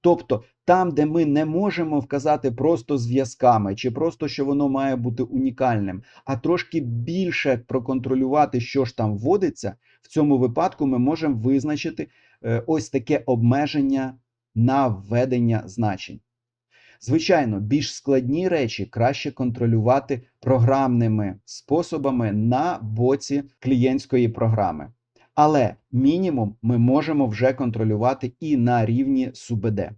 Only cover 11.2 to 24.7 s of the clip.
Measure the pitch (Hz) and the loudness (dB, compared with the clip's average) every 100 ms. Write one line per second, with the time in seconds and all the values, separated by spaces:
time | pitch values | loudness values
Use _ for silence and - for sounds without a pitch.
11.2 | 160 123 117 139 143 147 165 156 147 _ | -2 -2 0 0 0 -4 -6 -8 -12 _
12.2 | _ _ 113 117 113 160 - 139 110 151 | _ _ -4 -4 0 -2 -2 -6 0 -2
13.2 | - 123 117 135 147 151 139 135 131 131 | 0 2 2 2 0 -2 0 -2 -4 -10
14.2 | _ _ _ 110 120 135 135 98 98 120 | _ _ _ 0 2 2 0 -2 -2 -2
15.2 | 131 123 120 113 - 98 110 95 - - | 0 2 2 0 -4 -2 -2 -2 -10 -16
16.2 | _ _ _ _ _ _ _ _ - 160 | _ _ _ _ _ _ _ _ -2 -2
17.2 | 160 175 127 101 104 156 - - 139 135 | 2 2 2 -2 0 0 -2 -8 0 0
18.2 | 123 151 185 170 120 - 98 - 120 143 | 2 0 0 0 -2 -4 -8 0 0 0
19.2 | 151 - 127 120 117 113 110 135 - 127 | -8 -4 -4 0 0 2 2 2 0 -6
20.2 | - _ - 131 117 135 135 120 113 107 | -8 _ 0 4 4 4 2 2 2 0
21.2 | 101 98 _ - - 151 170 160 139 127 | -2 -6 _ -20 -2 -2 0 -2 -2 0
22.2 | 113 101 113 123 170 175 110 110 123 139 | -2 0 0 2 0 -4 -6 0 2 0
23.2 | - 143 139 _ 131 131 127 135 - 127 | -2 -4 -6 _ -2 2 2 0 0 2
24.2 | 117 113 113 113 95 | 2 2 0 2 0